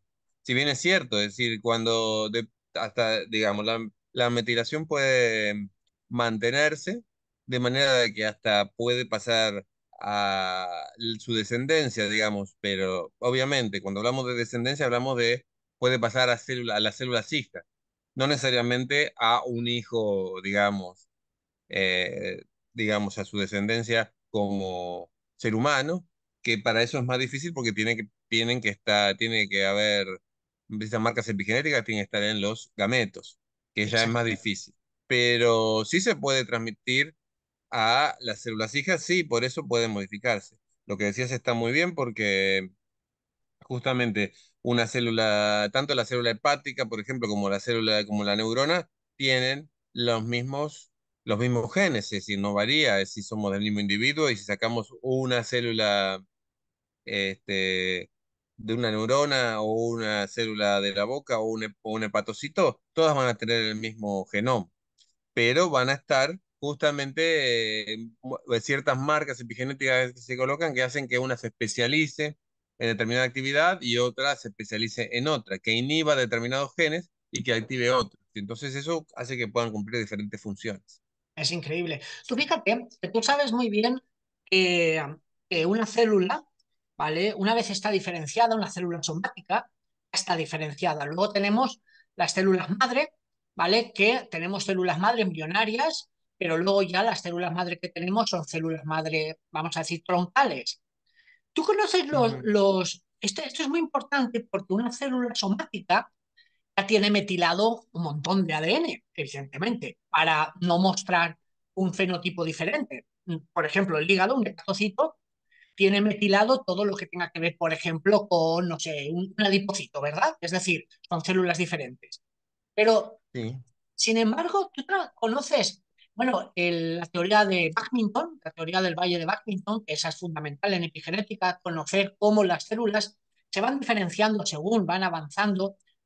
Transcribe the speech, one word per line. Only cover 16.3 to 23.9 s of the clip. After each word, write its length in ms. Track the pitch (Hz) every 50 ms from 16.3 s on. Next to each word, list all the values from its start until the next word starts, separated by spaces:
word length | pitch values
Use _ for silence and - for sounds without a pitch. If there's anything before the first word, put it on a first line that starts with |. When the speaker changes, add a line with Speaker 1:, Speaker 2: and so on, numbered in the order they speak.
Speaker 1:
a 80 | 120 117
célula, 380 | - - 131 123 120 117 107
a 40 | 107
las 160 | 107 107 -
células 360 | - 131 123 123 113 104 -
hijas, 320 | 156 147 123 - - 87 - _ _ _ _ _ _ _ _ _ -
no 120 | 131 135
necesariamente 840 | 139 147 127 - 135 123 120 120 120 123 123 127 127 143 147 147 - -
a 260 | - 117 113 117 120 -
un 220 | 123 120 117 120 120
hijo, 720 | 120 120 110 - 117 117 110 104 101 98 95 92 92 92
digamos, 640 | 92 98 101 104 101 101 101 98 92 90 90 _ _ _ _ _ _ _ _ _ _ _ _ _ _ -
eh, 720 | - 98 95 92 92 90 90 90 - - 92 95 92 - - _ _ _ _ _ -
digamos, 440 | 117 110 107 107 104 104 98 - 107
a 60 | 95
su 140 | - - 104
descendencia 760 | 98 92 104 101 101 107 113 117 113 110